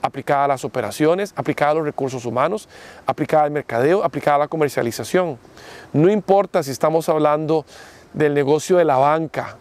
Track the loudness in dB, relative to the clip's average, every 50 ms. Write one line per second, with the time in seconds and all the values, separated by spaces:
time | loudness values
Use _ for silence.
0 | -6 -6 -6 -6 -4 -2 0 0 2 0 -2 -2 -4 -8 -6 -4 -6 -6 -2 0
1 | 2 2 2 0 -2 -8 -6 -8 -4 -4 -2 0 0 0 0 0 -2 -4 -4 -4
2 | -6 -6 -6 -6 -8 -6 -2 0 0 0 -2 -4 -8 _ -20 -20 -20 -20 -20 -10
3 | -6 -6 -4 -4 -2 0 2 2 2 2 -2 -6 -6 _ -2 0 2 2 2 2
4 | 0 -2 -4 -2 -2 0 2 2 0 -2 -2 -2 -2 -2 -2 -2 -4 -4 -4 -6
5 | -10 -2 0 0 0 0 -4 -10 -14 -20 -20 -20 -20 -20 -20 -20 -20 -4 0 4
6 | 4 4 4 2 2 2 2 2 2 2 -2 -4 -2 -2 -4 0 0 2 2 0
7 | 0 0 0 2 4 2 2 2 0 0 0 -2 -2 -4 -18 -20 -20 -20 -20 -20
8 | -20 -14 _ 0 0 2 2 2 2 2 2 0 2 2 4 4 4 4 4 4
9 | 4 4 2 2 -2 -4 -6 -8 -8 -8 -12 -18